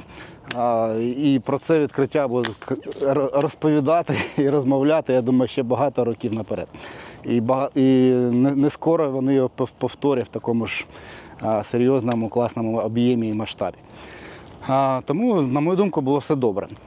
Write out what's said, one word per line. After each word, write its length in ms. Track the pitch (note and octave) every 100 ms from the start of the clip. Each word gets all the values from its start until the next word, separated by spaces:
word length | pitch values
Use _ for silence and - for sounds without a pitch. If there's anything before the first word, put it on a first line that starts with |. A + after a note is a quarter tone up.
| - - - - - B2
А, 400 | A#2+ A#2 A2+ A2
і 420 | A#2+ B2+ D3 C3+ A#2+
про 140 | C3+
це 200 | - E3
відкриття 480 | C#3 - C#3 D#3 C#3
будуть 280 | B2 A#2 G#2
к-, 200 | - - - -
р-, 280 | C#3 C#3 C3+
розповідати 840 | C#3+ D3 - D#3 D3+ C#3 E3+ E3 A#2+ -
<laughs> 100 | -
і 120 | C#3
розмовляти, 640 | C#3+ C3 C#3 C#3 D#3+ C#3
я 80 | B2+
думаю, 260 | A#2+ B2+ B2+
ще 160 | -
багато 400 | A#2+ A#2+ C#3+ B2+
років 300 | A#2+ A2+ A#2+
наперед. 340 | A2+ - G2+ E2 - - - - -
І 180 | - A#2+
бага-, 280 | A2+ C3 C#3 D3
і 360 | C3 C3 B2+
не, 440 | B2 B2 A#2+ C3+ C#3
не 140 | C#3+
скоро 420 | - - E3 D3
вони 220 | C3 C3
його 160 | C3+ B2+ -
пов-, 140 | B2+ -
повторять 480 | B2+ - C#3+ C3 A2
в 40 |
такому 380 | - - A#2 A2
ж, 180 | - - - - - - -
а, 220 | A2 A2
серйозному, 680 | G2+ A#2+ B2 C3+ A#2 A#2 A2
класному 480 | B2 A#2 - A2+ A2+
об'ємі 500 | G#2+ A2+ A#2+ B2 A2+
і 60 |
масштабі. 440 | G#2+ G#2+ - F#2 - - - - - - - - - -
А, 340 | C3+ C3+ C3 -
тому, 360 | D3 B3 G3
на 180 | C3+ C#3
мою 180 | D#3 F#3
думку, 240 | G3+ D#3+
було 160 | C3 C#3+
все 180 | - D3
добре. 320 | B2 G2 F2+ -